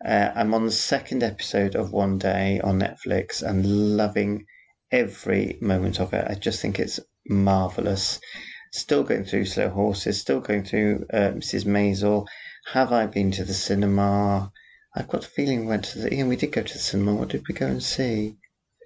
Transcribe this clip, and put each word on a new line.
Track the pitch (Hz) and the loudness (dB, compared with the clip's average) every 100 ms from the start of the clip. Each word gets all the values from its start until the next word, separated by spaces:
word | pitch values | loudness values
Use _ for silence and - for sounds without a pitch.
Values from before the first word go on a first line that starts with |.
Uh, | - 110 101 | 0 2 2
I'm | - 107 | 2 2
on | 113 | 2
the | 110 | 2
second | 101 - 135 - 131 | 0 0 -2 -2 -2
episode | 120 101 - 104 101 110 | -2 -2 -2 0 2 0
of | 98 | -2
One | 101 98 95 | 0 0 2
Day | 98 95 98 98 | 0 2 2 0
on | 98 95 | 2 2
Netflix | 95 - - 95 - - | 0 -4 -2 -2 -2 -6
and | - 95 98 101 104 104 | -2 0 2 4 4 2
loving | 104 101 101 101 - - _ _ _ | 2 0 0 -2 -8 -20 _ _ _
every | 127 110 - - 98 101 - | 0 0 -2 0 0 0 -2
moment | 101 92 95 98 | 0 2 0 0
of | 92 | -2
it. | 98 - | -2 -2
I | |
just | 101 113 104 | -4 -4 -2
think | 110 98 | -2 -2
it's | - - - _ - | -4 -6 -12 _ -2
marvellous. | 101 98 95 92 - 98 98 - - - - - - - | 2 4 4 2 0 0 0 -2 -6 -10 -16 -14 -16 -14
Still | - - 143 | -10 0 2
going | 135 110 101 | 2 0 0
through | 107 | -2
Slow | 98 - 104 | -2 0 0
Horses, | 95 104 98 - 101 | 2 0 0 -2 -2
still | - 135 | 0 -2
going | - 104 | 0 -2
through, | 98 110 107 104 - | 0 0 2 0 0
uh, | 113 101 - | 2 2 0
Missus | - 98 | -4 -4
Maisel. | 98 101 101 98 104 104 104 - - - - | 0 2 2 2 2 2 0 -10 -18 -16 -4
Have | - - | 0 2
I | 240 107 | 2 2
been | 98 98 | 2 0
to | 95 | 0
the | 95 95 - | -2 -4 0
cinema? | 101 101 98 101 101 101 98 98 - - - _ | 2 4 4 4 4 2 2 -2 -8 -20 -20 _
I've | - - | -8 -4
got | - | -4
a | - | -4
feeling | - 143 127 | -2 0 0
we | 113 | 0
went | 107 104 | -2 -4
to | - | -6
the, | 117 | -2
Ian, | 135 131 | 0 0
we | 123 | 0
did | 147 | 0
go | - | -2
to | 104 | -4
the | - | -6
cinema. | - 101 101 | -4 0 2
What | 104 - | 0 0
did | - - | -4 -6
we | |
go | - 135 | -2 -2
and | 127 | -2
see? | - - 131 110 107 110 _ _ _ _ | -4 -2 0 0 -2 -6 _ _ _ _